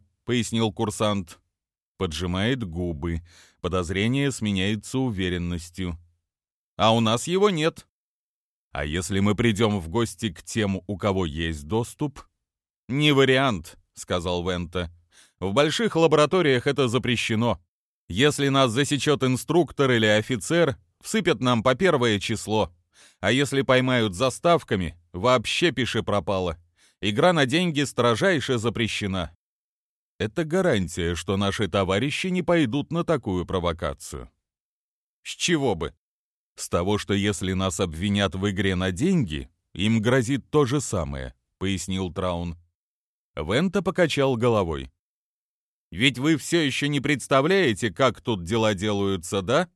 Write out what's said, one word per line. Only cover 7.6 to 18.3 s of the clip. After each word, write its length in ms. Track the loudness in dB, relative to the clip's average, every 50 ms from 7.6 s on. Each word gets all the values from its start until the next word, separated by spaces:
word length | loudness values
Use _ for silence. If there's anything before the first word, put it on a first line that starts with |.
| 0 -2 -2 -4 -10 _ _ _ _ _ _ _ _ _ _ _ _ _ _ _ _ _ -8
"А 120 | -6 -6
если 360 | -4 -4 -4 -4 -2 0 2
мы 140 | 2 2 2
придём 460 | 4 2 2 2 4 2 2 2 0
в 80 | -4 -4
гости 420 | -2 -2 -2 -2 -4 -6 -6 -6
к 120 | -6 -8 -12
тем, 400 | -6 -4 -2 0 0 -2 -4 -6
у 120 | -8 -8 -4
кого 260 | -2 0 0 0 -2
есть 420 | -2 -2 -4 -4 -4 -4 -6 -6
доступ?" 540 | -4 -2 -2 -2 -4 -6 -6 -6 -6 -6 -10 -18 _ _ _ _ _ _ _ _ _ _ _ _ -6
"Не 240 | -2 2 4 4 6
вариант", 640 | 6 6 6 4 4 2 2 0 -2 -6 -10 -18 -20 _ _ _
сказал 520 | -16 -8 -4 -4 -4 -2 -2 -4 -2 -2
Вента. 460 | -2 -4 -4 -6 -6 -6 -6 -6 -8 -10 _ _ _ _ _ _ _ _ _
"В 140 | -6 -2 2
больших 420 | 2 2 2 0 0 -2 0 2
лабораториях 720 | 2 4 4 6 4 4 4 4 2 4 4 2 2 2
это 200 | 0 0 2 2
запрещено. 720 | 2 2 0 0 0 0 0 0 0 0 0 0 0 0 -2 _ _ _ _ _ _ _ _ _ -6
Если 400 | 0 2 2 2